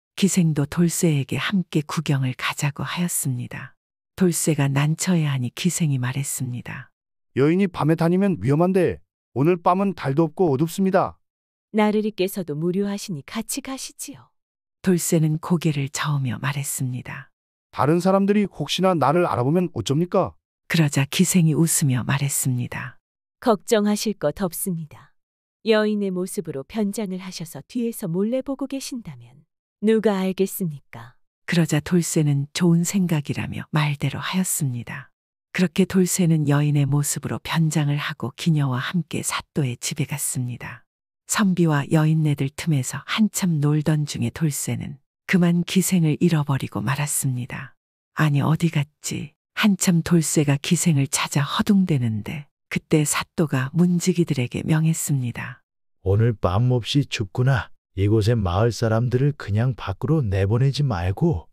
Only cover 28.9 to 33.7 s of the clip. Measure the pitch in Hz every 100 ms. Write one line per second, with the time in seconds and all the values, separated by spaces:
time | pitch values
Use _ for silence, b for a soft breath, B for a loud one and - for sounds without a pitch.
28.9 | 254 190 127 117 - _ _ _ _ 214
29.9 | 220 214 196 190 180 190 - 175 143 -
30.9 | 120 117 - _ _ - 170 160 151 -
31.9 | 180 160 165 147 143 143 - 180 170 175
32.9 | 202 175 156 143 117 104 107 -